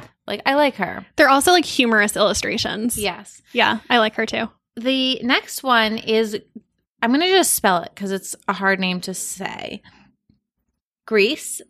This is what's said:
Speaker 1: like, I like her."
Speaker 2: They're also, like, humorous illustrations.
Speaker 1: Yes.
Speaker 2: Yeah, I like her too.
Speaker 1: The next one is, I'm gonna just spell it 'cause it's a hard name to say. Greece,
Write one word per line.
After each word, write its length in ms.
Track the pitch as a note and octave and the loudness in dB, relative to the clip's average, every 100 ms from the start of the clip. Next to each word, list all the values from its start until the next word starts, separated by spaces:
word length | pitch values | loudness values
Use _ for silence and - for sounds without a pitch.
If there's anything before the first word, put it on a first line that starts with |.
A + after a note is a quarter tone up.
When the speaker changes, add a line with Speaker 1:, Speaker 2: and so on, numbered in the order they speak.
| - _ - | -14 _ -10
Speaker 1:
like, 160 | G#3 - | -4 0
I 100 | C#4+ | 2
like 200 | D4 - | 2 0
her." 300 | F3 F3+ F#3+ - | -6 -6 -4 2
Speaker 2:
They're 120 | C#4+ | 4
also, 220 | C4+ D#4 | 6 6
like, 140 | F4+ - | 4 4
humorous 500 | - A#3+ A3 G#3 F#3+ | 0 2 4 2 2
illustrations. 800 | G3+ G#3 - G3 A3 F#3+ A#3 A3+ | 0 0 -4 -4 -4 -4 -4 -4
Speaker 1:
Yes. 440 | G3+ F3+ G3+ - _ | -4 -6 -12 -20 _
Speaker 2:
Yeah, 280 | A#3+ A#3 A3 - | 0 2 0 0
I 80 | A#3+ | 2
like 160 | G#3+ - | 2 -2
her 100 | A3 | -4
too. 240 | A#3 A3+ _ _ - | -4 -6 _ _ -8
Speaker 1:
The 420 | A#3+ C4 C4 C4 | -4 -2 -2 -2
next 420 | A#3+ D#4+ - - | -2 -2 -4 -6
one 340 | C4+ A#3 A3 A3 | 0 2 2 -2
is, 420 | - A3 A3 G#3 - - - _ _ _ | -2 0 0 -4 -12 -20 -20 _ _ _
I'm 100 | A#3 | 0
gonna 160 | C4+ F4+ | 2 4
just 280 | F#4+ E4+ - | 4 4 2
spell 280 | G#3 F3+ | 2 0
it 80 | E3+ | -2
'cause 180 | - G3 | -10 -6
it's 240 | F#3+ F#3+ - - | -6 -8 -10 -8
a 60 | |
hard 260 | F#3 G3 F#3+ | -2 0 0
name 220 | F#3 F3+ | 0 -4
to 120 | F3 | -6
say. 680 | F#3 - - F#3+ - - G3+ - _ _ _ _ _ _ _ _ _ _ _ - | -10 -10 -8 -10 -10 -12 -14 -18 _ _ _ _ _ _ _ _ _ _ _ -2
Greece, 560 | A3 G#3 D4 - - - | 2 2 0 -8 -14 -12